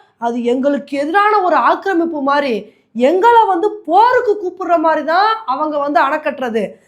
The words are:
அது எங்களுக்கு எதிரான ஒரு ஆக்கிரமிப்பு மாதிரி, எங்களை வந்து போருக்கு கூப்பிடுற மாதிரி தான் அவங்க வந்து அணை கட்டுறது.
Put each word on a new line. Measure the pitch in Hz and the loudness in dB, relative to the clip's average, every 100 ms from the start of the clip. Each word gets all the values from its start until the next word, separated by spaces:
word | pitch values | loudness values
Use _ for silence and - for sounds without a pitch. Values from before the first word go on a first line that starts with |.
| _ - | _ -8
அது | 233 240 | -6 -4
எங்களுக்கு | 233 254 269 285 285 277 | -2 0 0 -2 -4 -6
எதிரான | 294 392 415 427 | -2 0 2 2
ஒரு | 359 302 | 2 2
ஆக்கிரமிப்பு | 247 349 392 349 339 302 | 2 0 0 -2 -2 -2
மாதிரி, | 269 285 285 214 - _ _ 220 | -2 0 0 -4 -8 _ _ 0
எங்களை | 247 370 453 466 415 | 2 4 4 4 4
வந்து | 359 415 - | 2 -2 -4
போருக்கு | - 349 480 508 480 415 | 0 4 4 2 0 -2
கூப்பிடுற | 359 359 359 339 | -4 -6 -2 0
மாதிரி | 320 311 285 | 2 0 0
தான் | 339 415 440 - | 0 0 -2 -4
அவங்க | 269 311 294 | -4 -2 -4
வந்து | 285 311 | -2 0
அணை | 277 302 | 0 -2
கட்டுறது. | 302 285 254 220 190 - | -6 -6 -4 -4 -6 -10